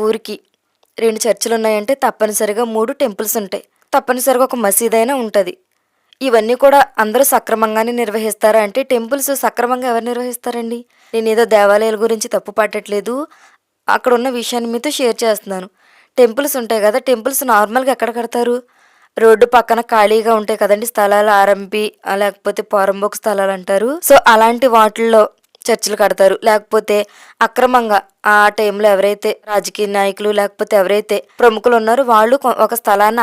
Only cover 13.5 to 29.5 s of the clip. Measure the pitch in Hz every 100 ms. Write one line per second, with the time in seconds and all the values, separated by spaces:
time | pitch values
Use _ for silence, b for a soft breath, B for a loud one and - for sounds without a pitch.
13.5 | b _ _ - 208 262 240 262 240 214
14.5 | 247 233 233 294 285 247 220 226 208 196
15.5 | 185 185 b b b b - 233 220 285
16.5 | 262 226 220 208 247 247 233 226 269 262
17.5 | 208 208 247 262 247 226 233 233 240 233
18.5 | 247 b b b b b - 226 214 -
19.5 | 240 220 226 240 226 208 220 220 220 208
20.5 | 214 202 208 233 - 202 202 214 202 196
21.5 | 196 196 214 214 - - 196 202 196 202
22.5 | 202 202 202 190 196 202 - 220 196 196
23.5 | 190 180 196 233 330 - 277 240 220 226
24.5 | 240 254 226 214 220 226 220 208 - _
25.5 | _ - 220 208 214 196 190 190 190 226
26.5 | 214 208 220 214 208 202 B B - 226
27.5 | - 254 254 226 202 - _ 208 208 208
28.5 | 208 214 202 214 190 202 208 214 - 214